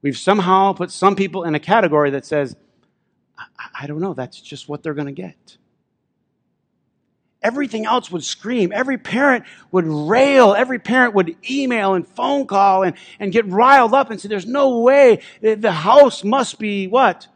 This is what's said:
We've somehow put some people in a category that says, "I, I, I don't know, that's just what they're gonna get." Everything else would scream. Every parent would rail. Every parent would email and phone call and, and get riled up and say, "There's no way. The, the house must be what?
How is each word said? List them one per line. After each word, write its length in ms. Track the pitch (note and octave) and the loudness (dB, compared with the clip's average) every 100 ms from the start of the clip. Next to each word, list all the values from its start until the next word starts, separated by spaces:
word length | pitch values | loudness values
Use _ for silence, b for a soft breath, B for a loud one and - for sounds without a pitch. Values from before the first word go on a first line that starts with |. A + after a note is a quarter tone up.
We've 160 | C#3+ B2+ | -6 -4
somehow 540 | - G#3 F3+ F#3+ G3 | 0 0 2 2 2
put 180 | F#3 F3+ | -2 -8
some 240 | - F#3+ | -2 -2
people 300 | F#3+ G3 F#3+ | 0 -4 -4
in 100 | E3+ | -6
a 60 | D3+ | -6
category 500 | - A3 F#3 D3+ C#3+ | 0 0 2 0 0
that 160 | C#3 - | -2 -6
says, 300 | D3+ C3+ G#2+ _ _ _ _ _ _ _ - | -4 -4 -10 _ _ _ _ _ _ _ -20
"I, 60 | - _ | -20 _
I, 280 | - - | -20 -16
I 20 | C#3 | -12
don't 140 | D3 | -8
know, 140 | F#3+ | -8
that's 260 | C3 B2 - | -8 -12 -14
just 280 | - C#3+ - | -20 -20 -14
what 140 | D3 | -12
they're 120 | D#3+ | -8
gonna 180 | C#3+ C#3+ | -8 -8
get." 460 | C3+ F#2 _ _ _ _ _ _ _ _ _ _ _ _ _ _ _ _ _ _ _ _ _ | -10 -16 _ _ _ _ _ _ _ _ _ _ _ _ _ _ _ _ _ _ _ _ _
Everything 460 | G#3 B3+ C#4 A3+ G#3+ | -6 -4 -6 -6 -2
else 240 | B3 - | -4 -4
would 140 | F3 | -10
scream. 480 | B2+ - G#3 B3 F3 | -10 -12 -6 -2 -2
Every 240 | G3+ C4 C4 | -2 -4 -6
parent 460 | - A3 C#4+ B3 - B B | -6 -2 0 0 -4 B B
would 160 | F#3 D#3+ | -2 -2
rail. 680 | D3+ D3+ A3+ C#4 C#4 A3+ | -4 -2 2 4 6 4
Every 260 | G3+ B3+ B3 | 4 0 -4
parent 340 | - B3 B3 | -2 0 2
would 220 | G3+ E3+ - - | 2 -2 -6 -8
email 460 | C4+ C4+ A#3 G3 | -4 -2 -2 0
and 100 | F#3 | -2
phone 440 | F3 - B3+ C#4+ C4+ | -4 -6 -4 -2 -2
call 340 | G3 G3 F#3+ | 2 4 4
and, 140 | F#3+ - B B | 0 -4 B B
and 100 | G3+ | -2
get 160 | F#3 G#3 | -2 -2
riled 480 | F#3 B3 C#4 A#3+ | 2 6 6 4
up 160 | C4 C4+ | 2 0
and 100 | G#3+ | -8
say, 80 | G3+ | -8
"There's 160 | G#3 | -10
no 360 | F#3 C4+ C#4 A#3+ | -6 0 0 2
way. 400 | A#3+ C#4 C4 G#3 B B | 2 6 6 4 B B
The, 140 | G#3+ | -4
the 160 | G#3+ G#3+ | -2 -2
house 540 | D#3+ E3+ C4 C#4+ - | -2 4 6 6 4
must 340 | G3 C4+ B3 - | -2 -2 -2 -6
be 300 | G#3+ G3+ F#3+ | -6 -4 -2
what? 400 | A#3 B3 F3 - | 2 2 0 -12